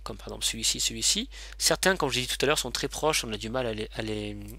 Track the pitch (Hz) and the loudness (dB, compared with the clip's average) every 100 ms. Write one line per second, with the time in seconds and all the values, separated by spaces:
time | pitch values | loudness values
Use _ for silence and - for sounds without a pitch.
0 | - 104 - - - 113 110 113 - 113 | -10 -10 -10 -4 -4 0 0 0 0 0
1 | - 202 262 - - - - 160 185 190 | 2 2 -2 -10 -12 0 2 6 4 4
2 | 143 120 123 - 127 151 123 - 139 - | 2 2 0 2 4 4 2 -2 -4 0
3 | 156 151 120 104 110 123 123 107 110 - | 2 2 0 -4 -4 -2 -2 -2 -6 -6
4 | 110 107 104 104 101 | -4 -4 -4 -8 -10